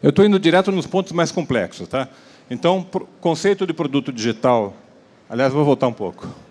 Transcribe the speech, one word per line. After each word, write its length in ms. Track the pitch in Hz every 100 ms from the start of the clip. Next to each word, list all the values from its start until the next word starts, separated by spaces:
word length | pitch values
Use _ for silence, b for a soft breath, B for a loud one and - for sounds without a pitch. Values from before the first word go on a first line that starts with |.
Eu 100 | 143
tô 120 | 143
indo 140 | 208 196
direto 340 | 180 175 190
nos 140 | 190 143
pontos 260 | 185 185
mais 200 | 165 160
complexos, 560 | 185 160 123 90 - -
tá? 200 | 135 131 B B B B
Então, 340 | 123 170 185
pro-, 260 | 180 185 - -
conceito 460 | 175 156 196 196 185
de 60 |
produto 400 | 160 151 139 135
digital, 640 | 123 113 110 127 120 101 95 - _ _ _ _
aliás, 240 | 117 135
vou 120 | 139
voltar 240 | 143 131 131
um 40 |
pouco. 360 | 110 98 - - - -